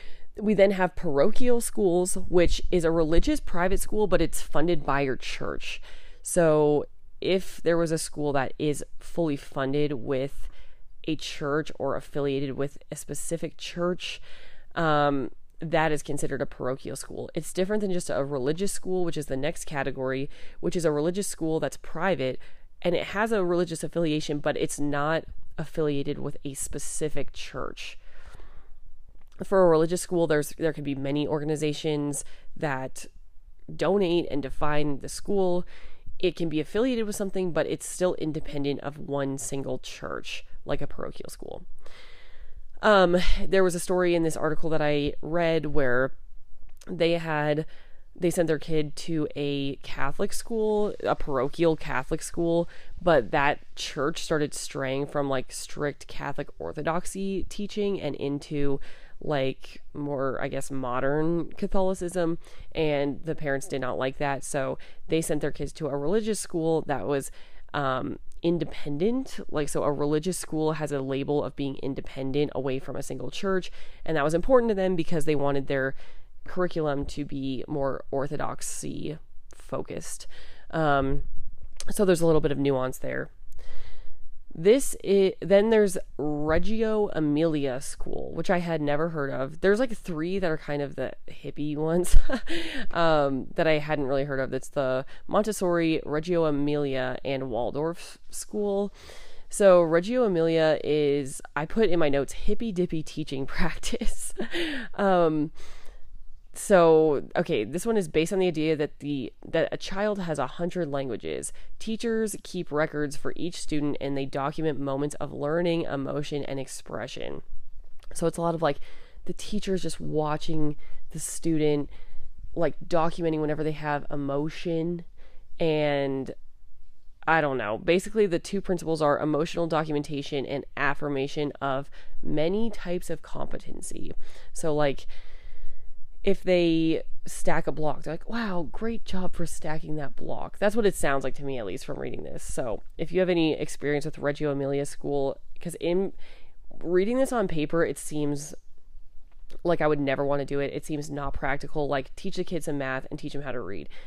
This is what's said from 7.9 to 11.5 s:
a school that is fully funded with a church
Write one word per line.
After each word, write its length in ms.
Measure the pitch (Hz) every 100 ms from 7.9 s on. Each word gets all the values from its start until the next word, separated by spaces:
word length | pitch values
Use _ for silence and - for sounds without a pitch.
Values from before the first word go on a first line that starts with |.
a 60 | 160
school 340 | - - 147
that 220 | 139 127 -
is 240 | 151 143 - -
fully 360 | - - 165 143
funded 560 | - 147 135 143 147
with 560 | 139 113 135 135 - - - - - - - -
a 120 | 156
church 520 | - - 147